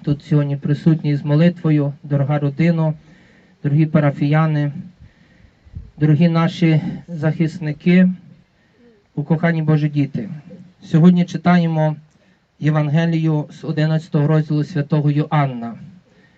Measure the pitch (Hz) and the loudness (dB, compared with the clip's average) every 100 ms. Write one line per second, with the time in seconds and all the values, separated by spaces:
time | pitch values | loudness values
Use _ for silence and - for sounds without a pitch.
0 | - 143 - 147 143 139 - 143 170 156 | -4 -4 0 0 0 -4 -2 0 2 2
1 | 151 143 151 147 175 175 156 151 143 139 | 0 -2 0 2 4 2 0 0 0 -6
2 | 147 139 135 147 143 139 170 165 160 156 | -6 -2 -2 -2 -2 0 0 2 -2 -4
3 | - - _ _ _ _ 147 147 156 156 | -12 -20 _ _ _ _ -2 0 2 2
4 | 147 139 143 156 160 151 147 - - - | 0 0 0 2 2 0 -2 -6 -14 -20
5 | - _ _ _ _ _ _ - - - | -20 _ _ _ _ _ _ -20 -18 -2
6 | 151 147 170 165 170 - 165 156 - - | 2 4 4 2 0 0 2 2 0 -8
7 | - 170 156 156 156 - 151 147 180 185 | -12 -6 -4 -2 -4 -4 -10 -4 2 4
8 | 185 185 - - _ _ _ _ _ _ | 4 0 -12 -20 _ _ _ _ _ _
9 | _ - 139 160 170 165 156 151 151 143 | _ -10 -2 0 0 -2 0 0 0 -2
10 | 139 - 101 156 - - - _ - 160 | -4 -4 -10 -12 -16 -20 -20 _ -2 4
11 | 175 175 170 160 175 175 165 160 156 151 | 6 4 0 -2 2 2 2 0 -2 -4
12 | - _ _ _ _ _ 147 151 151 156 | -12 _ _ _ _ _ -2 0 0 0
13 | 170 165 160 151 147 - - 151 156 160 | 0 0 0 -2 -4 -10 -8 -2 0 -2
14 | 156 156 143 156 156 151 147 147 139 156 | -2 -2 2 0 0 -4 -4 -6 -2 0
15 | 147 143 147 151 139 120 117 101 - - | 0 0 -2 0 -2 -4 -10 -12 -18 -20
16 | _ _ _ | _ _ _